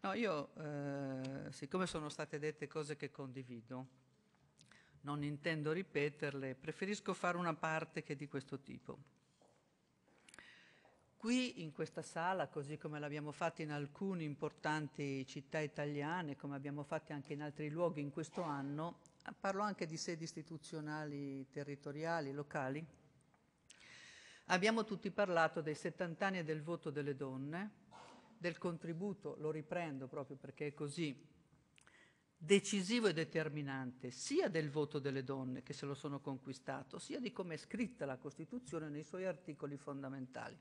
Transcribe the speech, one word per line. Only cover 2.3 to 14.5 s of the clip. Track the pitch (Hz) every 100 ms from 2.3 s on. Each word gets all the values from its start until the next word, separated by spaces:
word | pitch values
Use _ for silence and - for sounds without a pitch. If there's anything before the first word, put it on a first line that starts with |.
| 151
dette | 151 151 143
cose | 156 147 151
che | 143
condivido, | - 135 127 127 120 113 127 127 - - _ _ _ _ _ - - - -
non | 139 147
intendo | 147 147 175 160 151
ripeterle, | 160 190 147 147 147 147 139 135 127
preferisco | - 151 190 208 -
fare | 180 180 175
una | 175
parte | 156 160 160 160 -
che | 151
è | 143
di | 147
questo | 139 135 135
tipo. | - 127 - - 139 _ _ _ - - _ _ _ _ _ - - - - - - - - - _ _
Qui | 220 247 254 196
in | 165
questa | 143 156 -
sala, | 156 180 170 190 143
così | 160 139 151
come | 160 151
l'abbiamo | 147 147 147
fatta | 143 170 -
in | 156
alcune | 147 143 147 196 185
importanti | 156 143 151